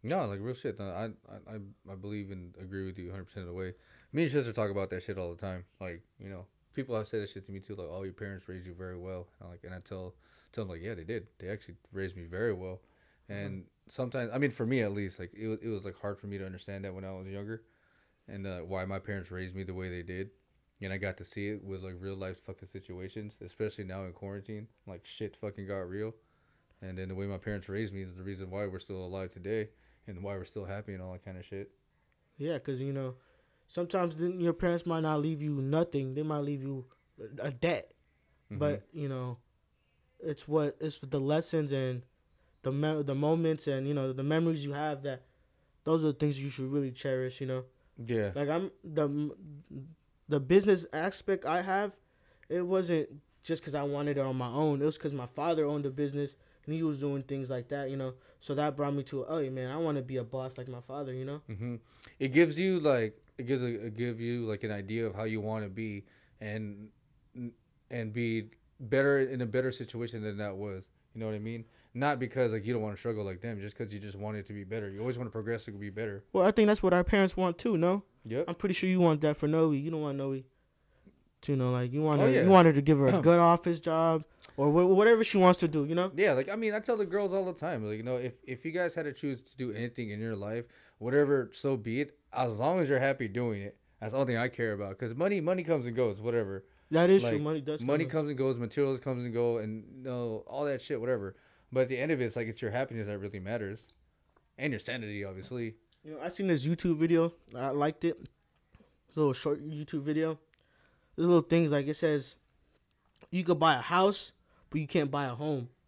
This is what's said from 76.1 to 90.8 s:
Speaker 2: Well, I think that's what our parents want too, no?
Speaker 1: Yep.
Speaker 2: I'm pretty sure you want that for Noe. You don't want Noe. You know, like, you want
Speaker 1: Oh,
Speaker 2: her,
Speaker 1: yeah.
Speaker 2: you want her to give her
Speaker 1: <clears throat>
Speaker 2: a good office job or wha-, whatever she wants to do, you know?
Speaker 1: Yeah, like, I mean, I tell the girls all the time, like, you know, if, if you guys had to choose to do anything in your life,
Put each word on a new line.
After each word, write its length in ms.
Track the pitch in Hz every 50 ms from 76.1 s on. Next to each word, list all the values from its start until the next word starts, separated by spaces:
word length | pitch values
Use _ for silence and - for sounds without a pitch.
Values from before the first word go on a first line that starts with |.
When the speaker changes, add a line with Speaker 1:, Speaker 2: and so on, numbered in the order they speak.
| 101 101 - _ _
Speaker 2:
Well, 120 | 190 180
I 60 | 190
think 160 | 214 - 214 208
that's 140 | 208 214 -
what 100 | 190 180
our 100 | 180 175
parents 340 | - - 202 196 185 - -
want 200 | 185 180 170 175
too, 180 | - 247 220 165
no? 260 | 160 175 185 202 196 _ _ _ _
Speaker 1:
Yep. 200 | 110 110 127 165 -
Speaker 2:
I'm 80 | 170
pretty 180 | 170 - 208 190
sure 160 | - - 185
you 100 | 185 185
want 220 | 175 170 156 147
that 160 | 156 151 147 -
for 100 | - 151
Noe. 240 | 151 160 160 160
You 200 | 151 135 139 160
don't 100 | 165 156
want 160 | 151 147 139 139
Noe. 240 | 139 139 135 135 131 _ _ _ _ _ _ _ _ _ _ _ _ - _ _ _ _ _ _ - -
You 80 | 143
know, 160 | 135 127 123
like, 200 | 123 123 123 123 123
you 80 | 147
want 200 | 156 156 151 143
Speaker 1:
Oh, 40 | 139
Speaker 2:
her, 60 | 135
Speaker 1:
yeah. 120 | 131 139 170
Speaker 2:
you 60 | 185
want 160 | 190 185 175 165
her 60 | 151
to 80 | 139
give 180 | 139 147 156 139
her 80 | 139 127
Speaker 1:
<clears throat> 120 | - 185
Speaker 2:
a 20 |
good 180 | 139 160 170 170
office 400 | 170 170 170 170 - 175 170 165
job 440 | - 170 160 160 165 165 165 160 156 _ _ _ - - - -
or 120 | 139 147
wha-, 160 | 147 170 180
whatever 380 | 180 190 185 208 226 233 220 220
she 140 | 208 - 202
wants 220 | 185 180 180 180
to 60 | - 165
do, 180 | 151 156 143
you 100 | 147 165
know? 160 | 170 180 190 160
Speaker 1:
Yeah, 180 | 143 196 208 143
like, 160 | 127 139 135
I 60 | 196
mean, 180 | 220 226 214 208
I 60 | 214
tell 180 | 208 - 240 214
the 80 | 208
girls 280 | 180 165 202 202 196 180
all 120 | 196 190
the 80 | 180 175
time, 300 | - - 165 175 123 107
like, 140 | 104 107 107
you 60 | 110
know, 140 | 123 127 123
if, 180 | 123 127 123 - _
if 220 | - 127 123 -
you 60 | 165
guys 240 | 156 180 180 170 170
had 80 | 170 160
to 80 | 147 135
choose 280 | - - 143 135 120
to 160 | - - - -
do 140 | 131 123 107
anything 360 | 104 120 120 120 - 120 107
in 100 | 104 104
your 160 | 110 113 113
life, 300 | 101 101 104 110 117 117 - _ -